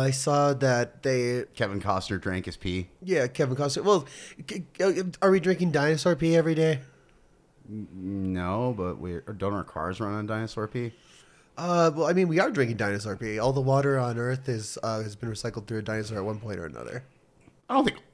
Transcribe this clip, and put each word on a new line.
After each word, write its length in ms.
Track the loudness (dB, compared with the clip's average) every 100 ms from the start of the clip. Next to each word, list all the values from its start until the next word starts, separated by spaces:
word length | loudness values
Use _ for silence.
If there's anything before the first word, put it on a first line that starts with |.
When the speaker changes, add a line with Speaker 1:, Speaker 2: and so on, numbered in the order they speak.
| 4
Speaker 1:
I 40 |
saw 440 | 2 2 4 4
that 480 | 4 4 4 0 -2
they 400 | 0 2 2 0 -4
Speaker 2:
Kevin 260 | -4 -2 0
Costner 400 | 0 0 0 -2
drank 260 | -2 -2 -4
his 100 | -6
pee. 320 | -4 -4 -6 _
Speaker 1:
Yeah, 240 | -2 0 0
Kevin 260 | 0 -2
Costner. 300 | 0 -2 0
Well, 220 | 4 4 2 -12 -18 -16 -12
c-, 140 | -10 -10 0
uh, 240 | 2 2 -2 2
are 80 | 4
we 80 | 6
drinking 300 | 4 2 2
dinosaur 460 | 4 4 4 2 2
pee 180 | 4
every 200 | 4 4 4
day? 240 | 2 2 -4 _ _ _ _ _ _ _ -14
Speaker 2:
N-, 160 | -12 -12 -8 -6 -4 -2
no, 420 | -2 -2 -2 -2 -2
but 220 | -4 -4
we, 200 | -8 -8 -10 -6
don't 160 | -4
our 100 | -4
cars 380 | -6 -6 -6 -4
run 140 | -4
on 120 | -4 -4
dinosaur 400 | -6 -6 -6 -6
pee? 260 | -4 -6 -10 _ -20 _ _ _ -8
Speaker 1:
Uh, 340 | 0 4 4
well, 120 | 4 2
I 60 |
mean, 140 | 4 4
we 120 | 4
are 100 | 2
drinking 280 | 2 0 0
dinosaur 360 | -2 -2 -4 -6
pee. 220 | -4 0
All 140 | 0
the 80 | 2
water 380 | 2 4 4 2
on 200 | 0 -2
Earth 300 | -2 -4 -4
is, 300 | -4 -6 -6
uh, 200 | -4 -2
has 120 | -4
been 160 | -8 -8
recycled 360 | -6 -6 -6 -6
through 120 | -6
a 40 |
dinosaur 340 | -4 -4 -4 -4
at 60 |
one 160 | -4 -4
point 180 | -8 -8
or 60 | -8
another. 380 | -10 -10 -10 -12 _ _ _ -20 _ 0
Speaker 2:
I 60 |
don't 100 | 2
think 140 | 2 -2 -12